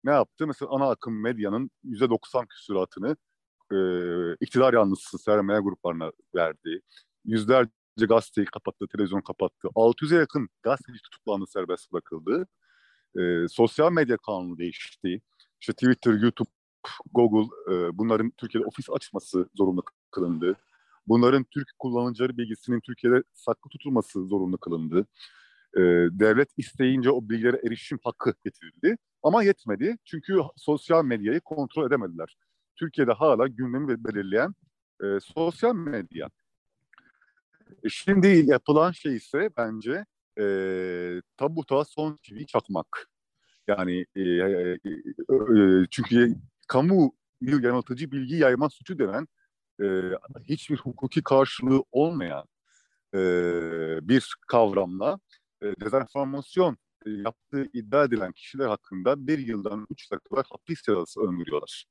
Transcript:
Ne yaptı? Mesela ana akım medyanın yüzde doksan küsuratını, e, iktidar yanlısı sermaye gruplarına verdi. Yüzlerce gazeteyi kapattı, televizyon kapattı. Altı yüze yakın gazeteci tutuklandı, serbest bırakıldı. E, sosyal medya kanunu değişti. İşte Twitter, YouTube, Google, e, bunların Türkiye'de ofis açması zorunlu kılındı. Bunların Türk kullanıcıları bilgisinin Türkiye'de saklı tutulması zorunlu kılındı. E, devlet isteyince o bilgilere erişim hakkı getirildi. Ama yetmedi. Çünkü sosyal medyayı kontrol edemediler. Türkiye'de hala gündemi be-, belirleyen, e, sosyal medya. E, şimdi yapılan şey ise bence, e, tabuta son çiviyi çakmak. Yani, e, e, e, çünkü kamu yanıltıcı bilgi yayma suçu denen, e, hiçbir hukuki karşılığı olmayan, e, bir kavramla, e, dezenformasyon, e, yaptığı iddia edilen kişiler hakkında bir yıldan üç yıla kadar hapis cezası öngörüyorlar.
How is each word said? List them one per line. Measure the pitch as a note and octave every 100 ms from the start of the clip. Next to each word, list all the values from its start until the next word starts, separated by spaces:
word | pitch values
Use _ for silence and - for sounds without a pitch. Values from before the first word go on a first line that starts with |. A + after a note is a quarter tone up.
Ne | C3+
yaptı? | D3 A2 _ D#3
Mesela | C3+ C#3+
ana | C3+ C#3
akım | A2+ A#2+ A2
medyanın | A2+ A#2+ G#2 A2 C3 _
yüzde | C3 G#2+ B2+
doksan | A2+ - B2+ A#2
küsuratını, | - - G2 F#2 - A2 D#3 _ _ _ _ _
e, | G2 F#2 F2+ F2 E2+ E2+ E2
iktidar | G2 A#2+ C3
yanlısı | A#2 G2 G2 - F#2+
sermaye | - G#2 G2+ G#2
gruplarına | G2 F#2 F2 E2 D#2+ - _
verdi. | F2+ E2 D#2 E2 F2 _ - _ _
Yüzlerce | - A2+ G#2 C3 A#2 _ _ - A2
gazeteyi | A2+ - - G2
kapattı, | - - - G2
televizyon | G2+ G2 G2
kapattı. | - - F#2 _ F#2+
Altı | A2+ A2+ A#2+
yüze | D3+ E3+
yakın | D3 D3+ A2+ _
gazeteci | A2+ C#3 - A#2+
tutuklandı, | - - - G2 F#2+
serbest | G2 F2+ F2+ -
bırakıldı. | F2 - D#2+ E2 D3 F#3 _ _ _ _ _ _ -
E, | F2+ F2 E2+
sosyal | - A#2 - D#3+
medya | E3 B2+ A#2
kanunu | - G2 F2+ E2
değişti. | F2 - - - F2+ F#2+ _ _ _ _
İşte | -
Twitter, | - B2+ B2+ A#2+
YouTube, | G#2+ A#2 - A2+ _ _ _ - - -
Google, | B2 A#2+ G#2+ A2 - F2
e, | F2+ F2 E2+
bunların | A2+ A2 A2+
Türkiye'de | _ A#2 A2+ A2
ofis | - -
açması | C#3 - G2 - F#2 F2+
zorunlu | - F#2+ F2+ - _ _
kılındı. | G2 F2 D#2+ F2 G2 _ _ _ _ -
Bunların | A#2 A#2+ C#3
Türk | B2+ D3 C3+ _
kullanıcıları | C3 A#2+ B2 A2+ B2+ A#2+
bilgisinin | A2+ A2 - A#2
Türkiye'de | - B2 A#2+ B2 -
saklı | _ - - -
tutulması | - D3 B2 - G2+ F#2
zorunlu | G2 F#2 F#2
kılındı. | E2+ E2 D#2+ E2+ G#2+ _ - _ _ _ _ F#2+
E, | F2+ F2 F2
devlet | F#2 G#2+ A2+ C#3+ -
isteyince | B2 - B2+ C3 B2
o | B2+ G#2+
bilgilere | A2+ A#2+ A#2+ A#2
erişim | A#2 - C#3+
hakkı | A#2+ - B2 -
getirildi. | G2+ _ E2 _ E3+ A#3 _ _
Ama | D3+ A3
yetmedi. | G3 G3 - G2+ E3 A#3
Çünkü | _ D#3+ - F#3+ B2+ -
sosyal | - D3+ - E3
medyayı | C#3+ A2+ G2+ D3+
kontrol | - D#3 C3+ D#3 C#3
edemediler. | C#3 F#2+ E2 D#2+ _ _ _ _ -
Türkiye'de | E3 - B2
hala | A2 D#3 A2+ C3+
gündemi | A2+ B2+ B2+ C#3+
be-, | A2+
belirleyen, | A2+ G#2 F#2+ G#2 D#3+ - _ _ _ _
e, | G2 G2
sosyal | - - E3 E3+ A#3
medya. | A3 D#3+ A#2+ E2+ E2 C#2 _ _ _ _ _ _ _ _ _ _ _ _ _ _ -
E, | A2
şimdi | - - G3 F#3+
yapılan | F3+ D3 C3 - D3+ F3
şey | E3 D#3 A#2+
ise | - C#3+ G#3 D3+
bence, | A2+ A2 A2 E3+ G#3 _ _ -
e, | G2+ G2 F#3+ F#2 F#2 F2+ F2 F2+ _ _
tabuta | C#3+ D#3+ D3 C3+
son | D3 - D#3 D3+
çiviyi | - A2 -
çakmak. | B2 - F2+ - - - _ _ _ _ _ -
Yani, | G2+ F2+ F2+ -
e, | G2
e, | F2+ F2 F#2+ F#2 F2+
e, | F2+ G2 D#2 - - C#2 C3 G#2+ A2 F#2+ F#2 F#2
çünkü | - A#2+ A#2 A#2+ G2 - _ -
kamu | C3 D#3+ G3 C#3 _ _ _
yanıltıcı | B2+ C#3+ B2 B2 A2+ B2 D3
bilgi | C3+ B2+
yayma | E3 C3+ B2 D3
suçu | - - F3
denen, | G#2 A2 D#3+ _ _ _ _ -
e, | G2 F#2+ F2+ F#2 - -
hiçbir | - D#3 - C#3+
hukuki | B2+ - C3 E3
karşılığı | - C3+ C3+ - B2 C3+ -
olmayan, | C3+ D#3+ E3+ E2+ C#2+ - _ _ _ _ _ _
e, | G2 F#2 F2+ F2 E2+ E2 E2 D#2+ D#2+ D#2+
bir | B2+ - - -
kavramla, | A#2+ A2 G2 F2+ F#2 A2+ G3 _ _ _ _
e, | G#2 F#2
dezenformasyon, | G#2 C3 B2+ C#3 C3+ C#3 - F#3 F3 A#2+ _ _ G#2+
e, |
yaptığı | G#2+ G#2+ - _ C#3 C3+
iddia | B2 G#2 C#3
edilen | C#3 A#2 F#2
kişiler | - - C3+ C3+
hakkında | G#2 _ F#2+ G2 C#3+ C3+
bir | D3+
yıldan | A#2+ G#2+ G2+ G#2 G#2+
üç | - -
yıla | G2
kadar | _ C3 -
hapis | - - E3
cezası | - G2 E2 -
öngörüyorlar. | G#2 F2+ E2+ D2 - - -